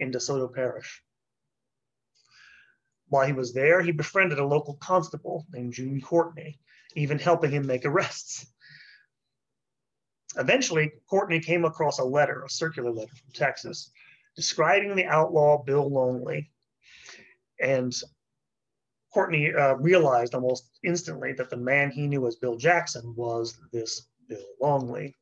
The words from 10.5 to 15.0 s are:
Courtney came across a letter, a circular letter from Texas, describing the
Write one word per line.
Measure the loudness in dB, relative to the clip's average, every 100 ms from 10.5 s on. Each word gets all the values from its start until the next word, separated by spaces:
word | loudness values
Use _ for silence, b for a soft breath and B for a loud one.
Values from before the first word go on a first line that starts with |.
| 2 2 0 0 -4 -2
Courtney | 0 2 0
came | 0 2
across | 0 0 -2 0
a |
letter, | 0 2 2 0
a | -8
circular | -6 -4 -4 -4
letter | -4 -8
from | -16 _
Texas, | -2 -2 -2 -10 -12 -14 b b b b
describing | -6 -4 2 4 4 2
the | 0